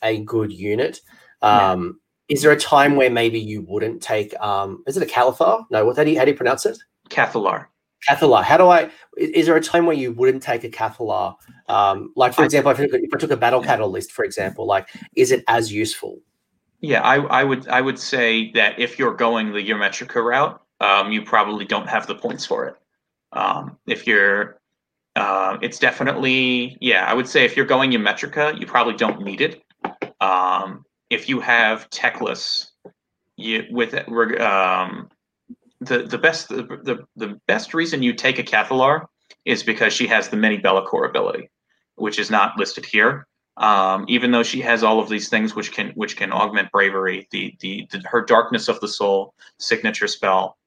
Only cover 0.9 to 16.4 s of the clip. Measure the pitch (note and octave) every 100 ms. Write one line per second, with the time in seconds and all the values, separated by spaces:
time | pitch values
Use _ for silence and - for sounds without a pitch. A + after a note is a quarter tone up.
0.9 | - _ _ _ - G#2+ G#2 G2 F#2 F2
1.9 | - _ _ - C#3+ D3+ D3 - C#3+ C#3+
2.9 | C#3 B2+ A#2+ A#2 A2+ G#2+ G#2+ F2 G#2 A2
3.9 | F#2 - G#2+ G2+ - G#2 G2 G2 F#2 -
4.9 | F#3 - B2 B2+ B2 E3+ A3+ A3+ A2 A2
5.9 | C3+ D3+ D#3 C#3 C#3 B2 C3 G#3+ A3+ _
6.9 | _ - - A#2 A#2 F#2+ - - _ _
7.9 | _ - C#3 D3 G#2+ - D3 C#3 F3 -
8.9 | - _ - D#3 E3 D#3+ D#3+ D#3+ F3 E3+
9.9 | D3 B2+ A#2 C3 C3 - A#2 A2+ - A2
10.9 | - A2 G2 G2 - _ - - G2+ G2+
11.9 | G2 - - B2 D#3+ C#3 F#3 C#3+ C3 C#3+
12.9 | B2 - - D3 A#2+ A#2+ B2+ A2+ A2+ G#2
13.9 | F#2+ - - G2+ G#2 F#2+ - - G2 -
14.9 | - - - F#3 B2 - A#2 A2+ G#2 A2
15.9 | - G#1 - _ _